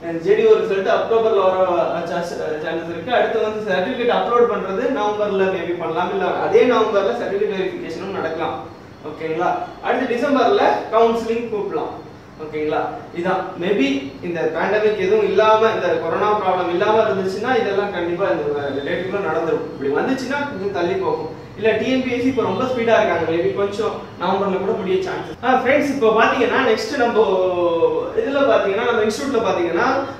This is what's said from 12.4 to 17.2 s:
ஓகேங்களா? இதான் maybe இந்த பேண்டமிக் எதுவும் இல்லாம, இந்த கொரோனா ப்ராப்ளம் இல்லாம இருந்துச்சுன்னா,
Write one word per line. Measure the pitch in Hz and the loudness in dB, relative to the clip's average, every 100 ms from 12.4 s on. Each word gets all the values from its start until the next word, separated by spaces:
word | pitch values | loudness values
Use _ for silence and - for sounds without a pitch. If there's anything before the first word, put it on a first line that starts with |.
ஓகேங்களா? | 156 151 151 160 - - - 170 | -10 -4 -2 -2 -4 -8 -12 -4
இதான் | 180 185 165 - | -2 -2 -2 -4
maybe | 180 208 277 277 - - 180 | -2 0 0 0 -6 -10 -6
இந்த | 165 160 160 | -2 -2 -2
பேண்டமிக் | 190 208 214 196 185 | 0 2 2 0 2
எதுவும் | 214 190 | 2 4
இல்லாம, | 190 220 214 220 | 4 4 6 4
இந்த | 185 180 165 | 2 0 0
கொரோனா | 165 - 190 185 | -2 0 0 0
ப்ராப்ளம் | 190 180 170 175 | 0 0 0 0
இல்லாம | 208 220 202 | 2 4 2
இருந்துச்சுன்னா, | 190 | 0